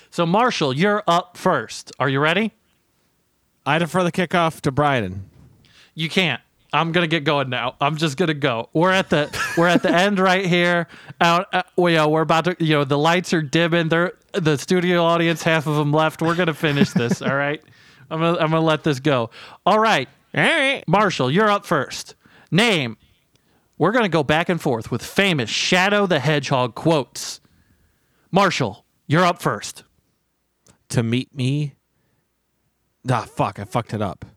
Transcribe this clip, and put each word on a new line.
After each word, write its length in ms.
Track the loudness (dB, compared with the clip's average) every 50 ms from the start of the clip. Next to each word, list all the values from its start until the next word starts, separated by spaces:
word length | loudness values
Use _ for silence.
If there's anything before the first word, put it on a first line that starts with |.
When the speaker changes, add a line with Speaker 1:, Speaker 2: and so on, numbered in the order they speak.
| -20 _
Speaker 1:
So, 160 | -4 -2 0
Marshall, 460 | 2 2 2 2 2 0 0 -2 -2 0
you're 320 | 2 2 2 2 0 0
up 300 | 2 2 2 0 -2 _
first. 560 | -4 -2 0 0 0 -2 -6 -12 -16 -16 -18 -6 -2
Are 80 | -2 0
you 100 | 0 2
ready? 340 | 2 2 2 0 -2 -2 -6 _ _ _ _ _ _ _ _ _ _ _ _ _ _ _ _ _ _ _ _ _ _
Speaker 2:
I 140 | -2 -2 0
defer 240 | -2 -2 -2 -2 -2
the 80 | 0
kickoff 500 | 0 -2 -2 0 0 0 0 0 -2 -4 -6
to 100 | -4 0
Bryden. 580 | 0 0 2 2 0 -2 -4 -8 -10 -14 -16 _ -20 -20 -20 _ _ _ _ _ -20 -20 _ _
Speaker 1:
You 140 | -8 -8 -4
can't. 320 | -2 0 0 0 -2 -4 -8 _ _ _ _ _ -2
I'm 180 | -2 -2 0
gonna 160 | 0 0 0
get 160 | 0 -2 -2 0
going 240 | 0 0 0 -2 -2
now. 260 | -4 -4 -4 -6 -4 _
I'm 160 | -2 -2 0
just 200 | 0 -2 -4 0
gonna 180 | -2 -2 -2 -2
go. 360 | -2 -2 -2 -2 -2 -6 -4 _
We're 180 | 0 2 2 2
at 180 | 0 0 0
the, 180 | 0 0 0 -2 -4 -8 -8 -4 0
<laughs> 40 |
we're 120 | 2 2 4
at 140 | 4 2 2
the 80 | 2 2
end 260 | 2 2 2 0 2
right 280 | 2 2 2 2 0
here. 420 | 0 0 2 2 2 0 0 -2 -6 -12 -20 -20 -20 -4 0
Out, 260 | 2 2 2 2 0 -2 -4
uh, 100 | -4 -4 -2 _
we, 200 | 0 2 2 4
uh, 120 | 4 2 2
we're 140 | 2 0 2
about 240 | 2 2 2 2
to, 100 | 0 -2 -2
you 160 | 0 0 2
know, 100 | 2 2
the 140 | 0 0 0
lights 340 | 2 2 2 0 0 -2 -2
are 100 | -2 -2
dimming. 460 | 0 0 0 2 2 2 0 0 2
They're, 260 | 0 0 0 -2 -4 _ _ _ -6
the 240 | -2 0 0 0
studio 480 | 0 0 0 0 0 2 2 2 2 2
audience, 380 | 2 2 2 0 0 -2 0 0
half 220 | 0 0 0 0 0
of 80 | 0 0
'em 140 | 0 2 2
left. 300 | 2 2 0 -2 -2 -2
We're 120 | -2 0
gonna 180 | 0 0 -2 -2
finish 360 | -2 -2 -2 2 2 0 2
this, 320 | 2 -2 0 0 -2 -2 -2
<laughs> 0 |
all 120 | -4 -2
right? 260 | -2 -2 -4 -4 -8 -10 _ _ _ -20 -20 -20 _ -14 -10
I'm 100 | -6 -2
gonna, 180 | 0 0 0 0
I'm 120 | 0 0
gonna 100 | 0 2 2
let 200 | 2 0 0 0
this 160 | -2 -2 0
go. 320 | 0 0 0 0 0 -4 -8 -18 -20 -20 -20 -4 _
All 140 | 2 2 4
right. 300 | 4 2 2 0 -2 -4 _ _ _ _ -2
Speaker 2:
All 80 | 0 0
right. 400 | 2 2 0 0 -2 -2 -4 -2 0
Speaker 1:
Marshall, 420 | 2 2 2 2 0 0 -2 0
you're 200 | 2 2 2 2
up 140 | 2 0 0
first. 500 | -2 -2 -2 -2 -4 -8 -12 -14 -16 -18 _ _ _ _ -20 -10 _
Name. 460 | 0 2 2 2 2 0 -2 -4 -8 -12 _ _ _ _ _ _ _ _ _ _ _ _ _ _ _ _
We're 140 | 0 2 2
gonna 160 | 2 0 2
go 120 | 0 0 0
back 260 | 2 0 0 2 0
and 120 | -2 -2
forth 300 | -2 -2 -2 -2 -4 -6
with 120 | -8 -8 -8
famous 440 | -4 0 0 2 2 2 0 -2 -4
Shadow 560 | -4 -4 -2 0 2 2 2 2 2 2 2
the 140 | 2 0 0
Hedgehog 540 | 2 0 0 0 0 -2 0 0 0 -2 -6
quotes. 640 | -2 0 2 2 2 0 -4 _ -12 -12 -12 -12 -14 _ _ _ _ _ _ _ _ _ _ _ _ _ _ _ _ _ _
Marshall, 540 | 2 2 2 2 2 0 -4 -4 -4 -10 _ _ _ _ _ -2
you're 160 | 0 2 2
up 160 | 2 0 -2 -4
first. 400 | -4 -4 -4 -8 -14 -16 -18 -20 _ _ _ _ _ _ _ _ _ _ _ _ _ _ _ _ _ _ _ _ _
Speaker 2:
To 120 | -4 -2 0
meet 320 | 0 -2 -2 -4 -6 _
me. 400 | -4 -4 -2 -2 -2 -4 -6 -8 _ _ _ _ _ _ _ _ _ _ _ _ _ _ _ _ _ _ _ _ _ _ _ _ _ _ -2
Ah, 120 | -2 -2 -2
fuck. 360 | -6 -4 -4 -4 -4 -4 -8
I 60 | -14
fucked 280 | -6 -4 -4 -4 -4 -6
it 80 | -4 -4
up. 220 | -4 -6 -10 -16 -20 -20